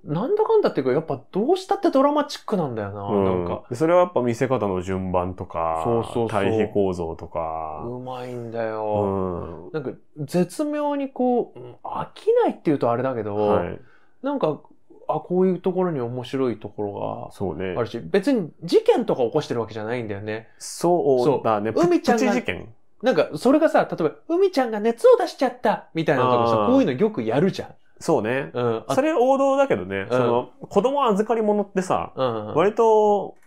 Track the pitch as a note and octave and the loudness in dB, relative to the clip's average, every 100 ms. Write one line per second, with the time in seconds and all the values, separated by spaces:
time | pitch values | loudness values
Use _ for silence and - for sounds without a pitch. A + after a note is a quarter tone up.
0 | - D#3 B3 G#4 A4 A4+ C4+ - C3 C3 | -6 -4 -2 0 2 4 2 2 0 0
1 | E3 C3 - F3+ A#3+ F#4 - G4 F4 C4 | -2 -8 -6 -2 0 0 0 0 2 4
2 | C#4 D4 D4 - - G3+ D3+ A2+ G2+ G2+ | 4 2 -2 -6 -4 -2 -2 -4 -6 -6
3 | G2+ G#2 F#2+ F#2 F2 G#2+ - A#2+ D#3+ F3 | 0 2 4 2 -2 -6 -8 -2 4 4
4 | F3+ C3 B2 A#2 C3 B2+ G#2 F#2 F2 F#2 | 4 2 0 0 0 0 0 -2 -2 -4
5 | F#2 F2+ F2+ F#2 F#2 E2+ E2 D#2+ G2+ A#2 | 0 0 -2 -6 -8 -4 -2 -2 0 0
6 | A2 B2 A2+ G#2+ G2 A2 G2+ G#2 G2 F2 | 0 -2 -2 0 2 2 0 2 0 0
7 | E2 E2 E2 - D#2+ D#2+ D#2 D#2 F#2 B2 | -6 -8 -8 -6 -6 -6 -8 -8 -10 -10
8 | B2+ B2+ B2 B2 A#2 A2+ A2+ A2 G#2+ G#2 | -10 -10 -10 -10 -10 -6 -6 -4 -2 0
9 | G2+ G2 F#2 F2 E2+ E2 F2 D#3 B2+ - | 0 0 -2 -6 -8 -12 -10 -8 -8 -12
10 | - - C#3+ F3 F3+ - D4+ D4 D4 C#4+ | -16 -12 -4 -2 -2 -2 -4 -2 -2 -4
11 | C4+ - B3+ B3 - - - - - - | -6 -2 0 0 -2 -8 -18 -16 -12 -10
12 | - - - A#4+ G4+ - - C#3 B2 A#2 | -10 -6 2 4 4 0 0 2 2 0
13 | C3 B2 G#2 G#2 G#2 G#2 F2 F2+ - - | 0 -4 -4 0 2 2 0 -8 -16 -20
14 | - - C4 C#4+ D#3+ C#3+ - - - - | -20 -10 -6 -2 -2 -2 -8 -20 -20 -16
15 | - D3+ - F3+ F#3 F3 F#3+ F3+ F#3 D3+ | -6 -4 -2 2 2 2 -2 -2 -2 -2
16 | A#2+ B2 A#2+ C3 C3 A2 G#2 - G#2 G2+ | -4 -6 -6 -2 -2 -2 -8 -8 -6 -4
17 | G#2+ A2 A#2+ - G2 D#2 F#2 F#2 A2+ A#2 | -6 -6 -10 -6 -6 -4 -4 -4 -4 -6
18 | E2 G3 G3 C4 D#3 - E3+ G#4 A4 F#4+ | -2 0 2 0 -2 -10 0 0 4 0
19 | A#3 E3 A#2+ D3+ - A#2+ G#2+ A2 G#2+ B2 | 2 0 0 0 -2 -4 -4 -6 -6 -6
20 | A2+ G2+ G#2+ A2 A2+ - - - F3 F3 | -6 -8 -6 -8 -10 -18 -14 -4 0 2
21 | C#3+ B2+ B2+ B2 A#2+ G#2+ G#2+ E3 F4 E4+ | 4 4 4 2 2 0 0 2 2 2
22 | - A#3 - B3 - - - - - - | 2 2 2 0 -2 -6 -8 -18 -20 -4
23 | A#3 F#3+ B2+ D#3 A#3+ D4 D4+ D#4 E3+ E3+ | 0 2 0 0 2 4 4 2 2 0
24 | D#3+ - - E4+ G4 D#4+ B3 G#3+ G#3+ A3+ | -2 -4 -4 0 0 0 -2 0 -2 4
25 | A#4+ A#4 F4 - C4 - A3+ F#3 - E3 | 6 6 4 -2 -4 0 -2 -2 -4 -4
26 | D#3+ C#3 B2+ B2 A#2 A2+ G#2 C4 A3+ B2+ | 0 2 4 4 4 2 4 4 4 2
27 | G#3+ G#3+ A2 B2 F#3 F#3 - - _ - | 0 0 -2 2 0 -2 -10 -16 _ -10
28 | - D3 G#2 C3 D#3 B2 A#2+ A2+ - C#3 | 0 0 2 -2 -4 -2 -2 -2 -2 0
29 | A#3+ D#4 B3 C4+ C#4 C4+ C4+ A#2 F2+ G2 | 2 2 2 4 2 2 2 0 -2 -4
30 | G2+ B2 B2 A#2+ - - - - A3+ C#4+ | -2 0 2 2 -2 -10 -4 0 2 2
31 | C4 G3 G#3+ A3+ G#3+ G#3 G3+ - F3 A2+ | 0 0 0 0 0 0 -2 -4 -2 -2
32 | E2+ - C3 A2+ G#2+ A#2+ F#3 A3 A3+ G#3+ | -4 -4 -2 -2 -4 0 2 4 4 4
33 | G#3+ G3+ E3+ - | 4 2 -2 -12